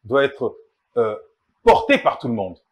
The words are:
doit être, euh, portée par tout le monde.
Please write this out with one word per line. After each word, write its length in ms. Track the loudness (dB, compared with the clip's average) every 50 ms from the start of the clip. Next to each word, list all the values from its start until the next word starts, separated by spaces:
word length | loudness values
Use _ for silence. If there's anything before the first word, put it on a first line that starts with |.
| _
doit 180 | -2 0 0 0
être, 340 | 0 -2 -4 -8 -8 -8 -10 -20 _ _ _ _ _ -4 -2
euh, 180 | -2 -2 -4 -8 -14 _ _ _ _ _ _ _ 4
portée 360 | 4 4 4 4 2 0 2
par 180 | 2 0 -2 -2
tout 100 | -6 -6
le 60 | -4
monde. 240 | -4 -6 -8 -10 _ _ _